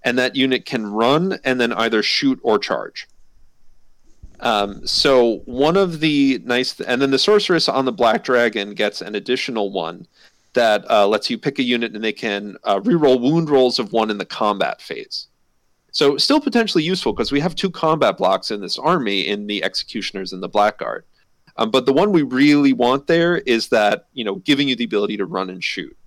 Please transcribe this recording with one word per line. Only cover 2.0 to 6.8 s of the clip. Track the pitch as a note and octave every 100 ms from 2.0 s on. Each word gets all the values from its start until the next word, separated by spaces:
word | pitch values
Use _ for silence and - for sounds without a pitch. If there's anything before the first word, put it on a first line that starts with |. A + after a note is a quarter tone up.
shoot | G2+ - C#3 C3
or | B2 G#2
charge. | - D#2+ - - - - - - - _ - - - - _ - - -
Um, | A#2 G#2+ G2+ G2+ -
so | - D3 C3 A#2+ A2 -
one | B2 D3 F3+
of | F#3+ D#3+
the | D#3 D3 C#3 B2+
nice, | F#2+ B2 B2+
th-, | -